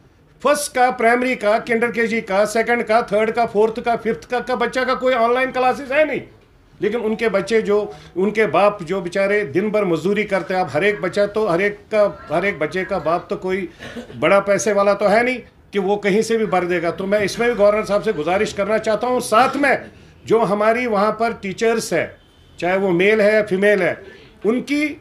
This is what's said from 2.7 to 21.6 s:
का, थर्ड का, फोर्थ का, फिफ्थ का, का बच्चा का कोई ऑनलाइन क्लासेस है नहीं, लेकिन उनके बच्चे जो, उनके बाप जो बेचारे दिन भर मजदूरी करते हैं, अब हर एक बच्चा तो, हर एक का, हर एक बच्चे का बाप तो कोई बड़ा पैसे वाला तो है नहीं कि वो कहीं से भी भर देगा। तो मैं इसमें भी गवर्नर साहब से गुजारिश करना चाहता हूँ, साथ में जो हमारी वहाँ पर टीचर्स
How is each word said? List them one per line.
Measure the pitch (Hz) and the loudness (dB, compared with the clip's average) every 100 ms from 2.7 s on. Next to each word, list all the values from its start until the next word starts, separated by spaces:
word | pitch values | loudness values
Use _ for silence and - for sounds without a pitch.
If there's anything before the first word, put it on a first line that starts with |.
| 240 | 0
का, | 226 220 | 2 0
थर्ड | 233 202 220 | 2 0 0
का, | 233 226 | 0 0
फोर्थ | 202 220 220 | 2 2 0
का, | 233 226 | -2 -2
फिफ्थ | 220 226 - | -2 -6 -4
का, | 247 | -6
का | 247 233 | -2 -2
बच्चा | 233 262 | -2 -2
का | 247 | -2
कोई | 254 254 | 0 0
ऑनलाइन | 254 233 247 262 | 2 2 2 0
क्लासेस | 254 254 220 277 | 0 0 0 -2
है | 277 302 | 0 2
नहीं, | 220 - - _ _ _ - | 0 -8 -18 _ _ _ -6
लेकिन | 185 233 | -4 -2
उनके | 214 220 226 | -2 -2 0
बच्चे | 196 190 226 | 0 0 0
जो, | 185 208 208 - - 165 | 2 0 0 -10 -10 -2
उनके | 196 208 208 | -2 2 2
बाप | 156 208 208 | 4 2 0
जो | 160 190 | -4 -4
बेचारे | 175 196 196 208 185 | -4 -2 0 0 0
दिन | 143 214 | -2 0
भर | 208 | 0
मजदूरी | 196 160 165 208 | 0 0 0 0
करते | 208 190 - | 0 -2 -2
हैं, | 185 | -2
अब | 147 | -2
हर | 147 | 0
एक | 202 202 | 0 0
बच्चा | 180 202 202 | -2 -2 0
तो, | 214 214 | 0 0
हर | 165 | 0
एक | 202 202 - | 0 -4 -4
का, | 214 202 - - | 0 0 0 -4
हर | 156 | -2
एक | 196 165 | -2 -2
बच्चे | 151 180 | -4 -4
का | 180 190 | -4 -4
बाप | 147 170 175 | -2 -2 -2
तो | 196 | -6
कोई | 185 190 180 - - 240 - 120 | -4 -4 -4 -12 -14 -14 -14 -6
बड़ा | 220 196 | 2 2
पैसे | 196 196 214 | 2 0 0
वाला | 196 202 | 2 2
तो | 202 208 | 2 2
है | 214 | 2
नहीं | 247 247 - _ - | 0 -4 -10 _ -6
कि | 202 | -4
वो | 196 208 | -2 0
कहीं | 208 196 | 0 0
से | 220 226 | 0 0
भी | 208 | 0
भर | 180 | 0
देगा। | 175 180 170 | 0 -2 -2
तो | 165 190 | -4 -2
मैं | 208 | 0
इसमें | 196 - 240 | 0 -2 -2
भी | |
गवर्नर | 220 208 214 | 4 4 4
साहब | 202 202 | 0 -2
से | 180 | 0
गुजारिश | 170 151 190 214 | -2 0 0 0
करना | - 196 214 | -2 -2 -2
चाहता | 220 214 240 | 0 -2 0
हूँ, | 254 | -2
साथ | 247 214 262 269 | 2 2 2 2
में | 285 220 - - - - 123 | 0 0 -4 -20 -20 -20 0
जो | 220 | 2
हमारी | 202 208 214 233 247 | 2 2 2 2 0
वहाँ | 202 214 | 0 0
पर | 220 226 | 0 -2
टीचर्स | 208 196 180 | -4 -8 -2